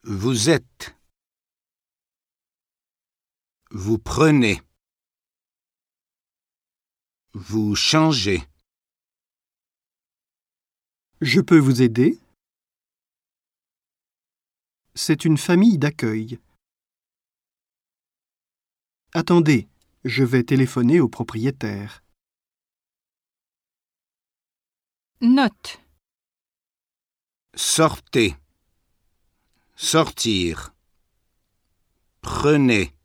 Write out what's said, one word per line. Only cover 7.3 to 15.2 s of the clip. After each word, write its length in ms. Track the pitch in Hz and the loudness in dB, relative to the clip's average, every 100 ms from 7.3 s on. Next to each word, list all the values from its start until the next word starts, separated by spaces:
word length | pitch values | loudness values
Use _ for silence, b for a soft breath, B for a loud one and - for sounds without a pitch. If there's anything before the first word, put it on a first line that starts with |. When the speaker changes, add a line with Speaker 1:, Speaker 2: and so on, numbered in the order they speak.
Speaker 1:
Vous 400 | 104 92 107 104 | -20 -6 -4 -2
changez. 720 | 101 - 156 160 135 98 90 73 _ _ _ _ _ _ _ _ _ _ _ _ _ _ _ _ _ _ _ _ _ _ _ _ _ _ _ | -2 0 2 2 0 -2 -4 -6 _ _ _ _ _ _ _ _ _ _ _ _ _ _ _ _ _ _ _ _ _ _ _ _ _ _ _
Speaker 2:
Je 180 | 143 160 | 0 0
peux 180 | - 165 | 4 4
vous 240 | 135 123 | 4 2
aider ? 380 | 123 113 143 311 _ _ _ _ _ _ _ _ _ _ _ _ _ _ _ _ _ _ _ _ _ _ _ _ _ _ _ | 2 2 0 0 _ _ _ _ _ _ _ _ _ _ _ _ _ _ _ _ _ _ _ _ _ _ _ _ _ _ _
C'est 300 | - - 156 | -10 -4 -2